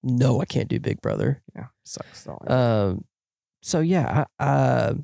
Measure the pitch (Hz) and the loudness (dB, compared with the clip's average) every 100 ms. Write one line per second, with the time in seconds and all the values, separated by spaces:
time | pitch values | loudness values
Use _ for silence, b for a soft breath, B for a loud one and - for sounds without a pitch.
0 | 127 123 131 123 - - 107 120 - - | 0 2 2 2 0 -2 -2 -2 -2 -4
1 | - 52 50 139 - - 127 _ - - | -4 -2 0 -2 -8 -16 -16 _ -16 -14
2 | - - - - - 127 123 110 101 95 | -14 -16 -16 -14 -2 2 2 2 2 -2
3 | - _ _ _ _ _ - 170 165 185 | -8 _ _ _ _ _ -4 0 2 2
4 | 135 - 147 _ 139 139 131 123 113 120 | 2 0 -2 _ 0 2 4 2 0 -2